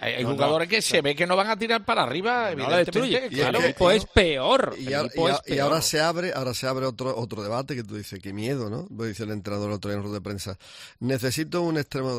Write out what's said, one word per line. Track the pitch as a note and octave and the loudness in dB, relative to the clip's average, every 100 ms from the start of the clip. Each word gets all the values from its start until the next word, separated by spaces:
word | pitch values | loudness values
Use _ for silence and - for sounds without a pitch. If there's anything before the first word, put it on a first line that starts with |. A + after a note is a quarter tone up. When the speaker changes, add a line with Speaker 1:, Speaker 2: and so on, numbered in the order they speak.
Speaker 1:
Hay, | A#2 | -4
hay | B2+ | -2
Speaker 2:
No, | B2 | -2
Speaker 1:
jugadores | C#3+ C#3 D#3 E3+ | 2 2 2 2
Speaker 2:
no. | |
Speaker 1:
que | A3 | 2
se | - F3+ | 2 2
ve | C#3+ D3 | 2 2
que | F3 | 2
no | |
van | F#3 G#3 | 4 2
a | A3 | 0
tirar | A3+ A3+ | 0 0
para | G3+ A3+ | 2 2
arriba, | B2+ D3 G#3+ B3 A3 | 2 0 0 0 0
Speaker 2:
No | D3+ C3+ | -2 2
la | F3 | 2
Speaker 1:
evidentemente, | E3+ F#3+ C4 B3 | 4 2 2 0
Speaker 2:
destruye. | B3+ C#3 | 0 0
Speaker 3:
Y | |
es | |
Speaker 1:
claro. | - E3+ | 2 4
Speaker 2:
El | |
Speaker 3:
que | E3 | 2
Speaker 2:
equipo | - F3+ | 4 6
es | G3+ - | 6 4
peor. | A#3 F3 C#3 C#3 C4 C#3+ - | 4 4 4 4 4 2 -4
Speaker 3:
Y | C3 | -2
Speaker 2:
El | |
Speaker 3:
ahora, | C#3+ D#3 | -2 -2
Speaker 2:
equipo | - E3 | 0 2
Speaker 3:
y | |
Speaker 2:
es | - | 2
Speaker 3:
a-, | - | 0
y | C#3 | 0
ahora | C#3+ | 2
Speaker 2:
peor. | D#3 | 2
Speaker 3:
se | - D#3 | 2 2
abre, | D#3+ E3+ F3+ | 2 0 -2
ahora | C3 B2+ | -2 -4
se | A#2+ C3 | -4 -2
abre | C3 C3 | -2 -2
otro, | G#2+ B2+ A#2 | -2 -4 -4
otro | A2+ G#2+ | -4 -6
debate | G2+ A#2+ C3 | -4 -4 -4
que | C3 | -8
tú | G#2 G#2 | -8 -10
dices, | G2 G2 | -10 -12
"Qué | G2 | -10
miedo", | G2+ A2+ C#3 G#2+ | -6 -4 -2 -4
¿no? | A#2+ F#3+ A2 | -6 -8 -8
Pues | A2+ | -8
dice | G#2 | -6
el | G#2+ | -6
entrenador | G#2+ F#2+ G2+ G#2 | -8 -6 -4 -4
el | G#2 | -4
otro | G2+ | -4
día | G2+ | -4
en | |
rueda | G2+ G#2 | -6 -8
de | |
prensa, | G2+ G2+ G2+ F#2 - - - - | -8 -8 -8 -12 -16 -20 -20 -6
"Necesito | A#2+ C3+ B2+ C#3+ D#3 F3 | -2 -2 -2 -2 -2 -2
un | E3+ D#3 | 0 -2
extremo | - C3+ C3 | -2 -4 -4